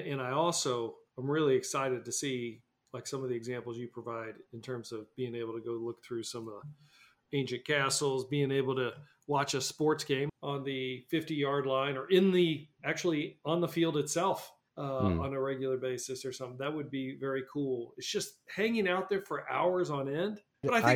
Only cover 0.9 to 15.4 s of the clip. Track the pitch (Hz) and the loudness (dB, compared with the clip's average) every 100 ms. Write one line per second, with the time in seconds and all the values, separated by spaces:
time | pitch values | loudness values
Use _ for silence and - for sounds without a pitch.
0.9 | - _ - 131 151 151 131 - 147 135 | -8 _ -6 0 2 4 4 2 -2 -2
1.9 | 123 117 - 143 127 120 110 _ _ _ | -2 -4 -4 -2 -2 -4 -8 _ _ _
2.9 | 127 - 139 131 120 117 123 117 117 120 | -12 -8 -6 -4 -4 -4 -6 -6 -8 -8
3.9 | - 117 113 113 104 - 117 110 123 110 | -10 -8 -8 -8 -12 -16 -12 -8 -8 -8
4.9 | 110 107 - 123 117 113 117 120 117 117 | -10 -10 -6 -6 -4 -6 -6 -6 -4 -6
5.9 | 117 - 120 110 120 113 101 147 - - | -8 -8 -6 -6 -8 -10 -12 -14 -18 -20
6.9 | _ - _ _ 143 127 120 - 147 135 | _ -20 _ _ -2 -2 -4 0 2 2
7.9 | - 147 131 127 147 139 135 131 131 123 | 2 0 0 0 0 2 2 2 0 -2
8.9 | - - _ - 143 143 139 131 - 151 | -4 -16 _ -2 0 2 -2 -4 0 2
9.9 | 151 - 135 143 - 151 139 135 135 127 | 2 2 0 0 -4 -4 -4 -4 -4 -4
10.9 | 127 - 165 151 151 139 139 135 131 139 | -6 -4 -2 0 0 2 2 2 2 2
11.9 | 135 135 185 196 180 170 151 - _ 143 | -2 4 6 8 8 6 4 -4 _ -4
12.9 | 160 180 151 151 - 147 170 170 170 165 | 0 2 2 0 -4 0 2 2 2 2
13.9 | 147 143 165 175 - - - _ - 143 | 2 0 2 2 0 -4 -18 _ -8 -4
14.9 | 131 101 85 139 135 | 2 4 4 0 0